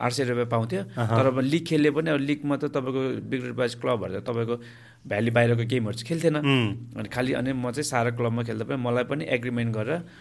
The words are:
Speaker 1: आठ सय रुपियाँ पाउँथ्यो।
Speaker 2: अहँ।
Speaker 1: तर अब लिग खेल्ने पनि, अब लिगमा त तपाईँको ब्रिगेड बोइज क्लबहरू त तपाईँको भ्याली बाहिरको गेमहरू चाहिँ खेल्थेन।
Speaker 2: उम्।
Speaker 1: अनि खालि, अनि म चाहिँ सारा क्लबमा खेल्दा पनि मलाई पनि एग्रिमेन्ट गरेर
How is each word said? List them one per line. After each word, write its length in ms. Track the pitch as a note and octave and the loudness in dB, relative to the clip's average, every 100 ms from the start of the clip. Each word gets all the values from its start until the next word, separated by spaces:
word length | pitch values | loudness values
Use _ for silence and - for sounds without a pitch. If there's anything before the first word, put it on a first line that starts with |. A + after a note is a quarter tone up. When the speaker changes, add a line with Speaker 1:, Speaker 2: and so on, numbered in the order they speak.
Speaker 1:
आठ 120 | A#2+ | -2
सय 120 | B2 | 0
रुपियाँ 220 | B2+ B2 A#2 | 0 0 0
पाउँथ्यो। 340 | A#2 A2 F#3 | 0 0 -2
Speaker 2:
अहँ। 400 | G3 - A2 A2+ | -4 -2 2 4
Speaker 1:
तर 60 | C3+ | 4
अब 140 | B2+ | 4
लिग 260 | C3 D3 - | 2 0 2
खेल्ने 240 | D#3 D3 | 2 4
पनि, 200 | C#3+ D#3+ | 2 0
अब 100 | D3 | 0
लिगमा 360 | C#3 D3 C#3+ C#3+ | 0 -2 -2 -2
त 80 | |
तपाईँको 640 | D3 D3 B2+ C3 C3 A2+ G#2+ | -2 -2 -2 -2 -2 -4 -4
ब्रिगेड 240 | B2+ B2 | -4 -4
बोइज 200 | A#2+ B2 | -2 -2
क्लबहरू 460 | A#2+ B2+ A#2+ F#2 G2 | -2 -2 0 -2 -4
त 40 | |
तपाईँको 360 | A2+ A#2 A2+ A#2+ - - - - - | -2 -2 0 -2 -6 -20 -20 -16 -4
भ्याली 240 | G#2 A#2 | 0 2
बाहिरको 340 | A#2 A#2 A#2+ | 4 6 4
गेमहरू 280 | A2+ B2+ G#2+ | 2 0 0
चाहिँ 160 | G#2 - | -4 -4
खेल्थेन। 280 | E3 E3 D3+ | 0 2 2
Speaker 2:
उम्। 640 | C#3+ C3+ A2 G2 - A2 | 4 4 2 -2 -8 -10
Speaker 1:
अनि 100 | G#2+ | -6
खालि, 240 | B2 B2+ | -2 -2
अनि 200 | C3+ B2+ | 0 -2
म 100 | C3 | -2
चाहिँ 200 | B2 A#2+ | -2 -4
सारा 280 | D3 B2+ A#2 | -2 0 2
क्लबमा 320 | A#2+ A#2+ A#2 | 2 0 0
खेल्दा 220 | A#2 A2 | -2 -4
पनि 120 | A2+ C#3 | -4 -2
मलाई 280 | A#2+ A#2+ | 0 0
पनि 200 | A#2+ C#3 | 0 -2
एग्रिमेन्ट 500 | - C3 B2 A#2+ A#2 | 0 -2 0 -2 0
गरेर 280 | G#2+ A2 E3 E3+ - | 0 -2 -4 -6 -16